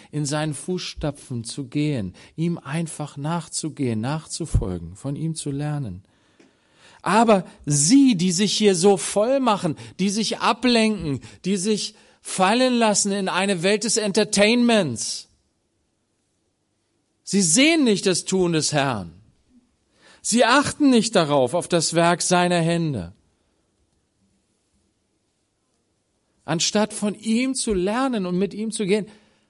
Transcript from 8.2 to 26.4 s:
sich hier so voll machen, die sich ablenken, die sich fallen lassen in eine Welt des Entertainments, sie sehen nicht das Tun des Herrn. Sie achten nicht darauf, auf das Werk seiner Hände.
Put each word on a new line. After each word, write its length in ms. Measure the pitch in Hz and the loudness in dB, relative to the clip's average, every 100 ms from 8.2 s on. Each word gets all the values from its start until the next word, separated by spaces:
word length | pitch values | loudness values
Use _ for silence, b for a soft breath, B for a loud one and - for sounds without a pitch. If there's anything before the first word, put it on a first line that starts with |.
| 185 | 2
sich 200 | 175 208 | 2 0
hier 220 | - 208 | 2 2
so 220 | 185 196 190 | 4 4 2
voll 420 | - 202 220 277 | 0 0 0 2
machen, 380 | 247 196 175 139 B B | 2 0 -2 -6 B B
die 100 | 190 | -4
sich 280 | 202 208 220 | -2 -4 -2
ablenken, 840 | 196 233 247 233 220 208 165 135 B B | -2 0 2 2 2 0 -4 -6 B B
die 120 | 180 196 | -4 -2
sich 380 | 196 208 - - b b | -2 -2 -4 -14 b b
fallen 540 | - - 185 233 254 | -8 0 2 4 2
lassen 380 | 240 226 202 202 | 2 2 2 0
in 160 | 196 185 | -2 -2
eine 340 | 165 196 190 | -2 -2 0
Welt 220 | 180 208 | 0 0
des 120 | 226 214 | -2 -2
Entertainments, 1300 | 208 202 208 202 208 240 240 220 156 113 - - - _ _ _ _ _ _ _ _ _ _ _ _ _ _ _ _ _ _ _ | 0 0 2 4 4 4 4 2 2 -4 -8 -10 -14 _ _ _ _ _ _ _ _ _ _ _ _ _ _ _ _ _ _ _
sie 200 | - 202 | -4 0
sehen 420 | 175 196 294 330 | 2 4 4 4
nicht 220 | 254 190 190 | 2 2 0
das 180 | 175 | -2
Tun 280 | - 190 175 | -2 0 0
des 200 | 160 139 | 0 0
Herrn. 400 | 147 135 113 87 87 _ _ _ _ _ _ _ b b b | 0 0 -2 -8 -14 _ _ _ _ _ _ _ b b b
Sie 240 | - 226 | -2 2
achten 460 | 226 269 277 - 285 | 4 4 2 2 4
nicht 240 | 240 - | 4 4
darauf, 400 | 190 156 147 123 | 2 2 2 2
auf 140 | 175 156 | 0 0
das 260 | 175 156 | 0 0
Werk 280 | 160 170 175 | 2 2 2
seiner 380 | - 180 180 175 | 2 2 2 2
Hände. 520 | 165 170 160 123 85 - _ _ _ _ _ _ _ _ _ _ _ _ _ _ _ _ _ _ _ _ _ _ _ _ _ _ _ _ _ _ _ _ | 0 0 -2 -4 -8 -14 _ _ _ _ _ _ _ _ _ _ _ _ _ _ _ _ _ _ _ _ _ _ _ _ _ _ _ _ _ _ _ _